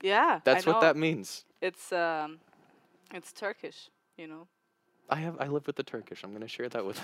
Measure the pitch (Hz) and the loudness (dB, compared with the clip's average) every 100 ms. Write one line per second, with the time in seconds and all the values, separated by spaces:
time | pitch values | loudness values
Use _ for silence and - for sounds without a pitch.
0 | 190 208 320 175 - 180 165 165 165 147 | 2 4 4 4 6 6 6 6 6 6
1 | 160 135 95 - - - 185 175 - 180 | 2 0 -4 -14 -16 -6 -6 -6 -4 0
2 | 170 160 151 165 _ _ _ _ _ _ | 0 -2 -6 -10 _ _ _ _ _ _
3 | - 185 - - 202 214 160 - - _ | -14 -14 -14 -8 -6 -6 -12 -14 -20 _
4 | _ - 160 156 175 _ _ _ _ _ | _ -16 -16 -16 -20 _ _ _ _ _
5 | - 147 160 170 139 147 143 143 139 113 | -4 -4 -4 -4 -2 -2 -4 -6 -6 -8
6 | - - 98 107 110 - 120 120 98 - | -12 -14 -14 -12 -12 -8 -6 -4 -6 -6